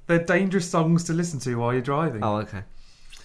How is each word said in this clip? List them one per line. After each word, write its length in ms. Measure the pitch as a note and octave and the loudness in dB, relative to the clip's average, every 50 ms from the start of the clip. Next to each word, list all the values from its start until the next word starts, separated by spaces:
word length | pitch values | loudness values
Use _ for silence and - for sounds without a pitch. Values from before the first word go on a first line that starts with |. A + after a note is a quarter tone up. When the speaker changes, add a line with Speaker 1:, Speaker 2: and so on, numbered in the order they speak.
| - | 0
Speaker 1:
they're 180 | - E3+ E3 E3+ | 2 2 2 4
dangerous 460 | - F3+ F3+ G3 F#3+ F3+ G3 E3+ - | 2 2 2 2 2 0 0 0 0
songs 340 | - E3+ D#3+ D#3+ E3+ E3 - | 0 2 4 4 4 4 2
to 80 | - | 0
listen 280 | E3 E3 F3 F3 D#3+ C3 | -2 -2 -2 -2 -4 -6
to 160 | - B2+ B2 | -4 -2 -2
while 160 | A#2 A#2 A#2+ | 0 0 0
you're 100 | B2 B2+ | 0 0
driving. 400 | B2 C#3+ C#3 D3 E3 D#3 B2 G#2 | 0 0 0 0 0 -2 -2 -2
Speaker 2:
Oh, 140 | G#2+ A2 G#2 | -2 0 0
okay. 260 | G#2+ G#2 - - F#2 G2 - - - - - - - - - - - | -2 -4 -6 -10 -12 -12 -14 -16 -18 -20 -20 -20 -20 -20 -20 -20 -20